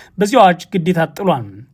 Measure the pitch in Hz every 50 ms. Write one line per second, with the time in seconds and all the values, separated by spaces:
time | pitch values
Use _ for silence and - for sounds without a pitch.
0 | - _ - - 208 202 247 254 202 180 175 175 - - - 185 156 185 175 165
1 | 160 156 - - 202 185 156 127 110 101 95 101 127 _